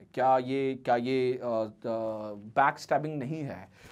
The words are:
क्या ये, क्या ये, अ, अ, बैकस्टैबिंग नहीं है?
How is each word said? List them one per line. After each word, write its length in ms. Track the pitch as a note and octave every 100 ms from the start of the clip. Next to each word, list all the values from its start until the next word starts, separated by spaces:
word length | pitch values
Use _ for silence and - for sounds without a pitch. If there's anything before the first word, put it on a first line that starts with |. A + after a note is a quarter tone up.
| -
क्या 240 | C3 B2+ C3
ये, 420 | B2+ C3+ C3+ C3 C3
क्या 100 | A#2+
ये, 380 | B2 C3 B2+
अ, 120 | B2+ A#2+
अ, 260 | A2+ A2 G#2+ B2 A2+ A2 G#2+ G#2+ G#2
बैकस्टैबिंग 840 | G#2+ B2 C#3 D3 - D3 D3+ D3+
नहीं 240 | B2+ D#3+
है? 240 | C#3 F#2 F#2+ - -